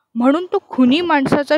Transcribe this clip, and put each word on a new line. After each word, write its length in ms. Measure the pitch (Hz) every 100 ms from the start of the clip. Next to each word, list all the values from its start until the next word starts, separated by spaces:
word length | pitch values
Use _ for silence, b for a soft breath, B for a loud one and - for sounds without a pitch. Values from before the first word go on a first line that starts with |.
| _
म्हणून 320 | 226 247 302 359
तो 120 | 403 -
खुनी 320 | - 254 285
माणसाचा 560 | 349 302 269 294 277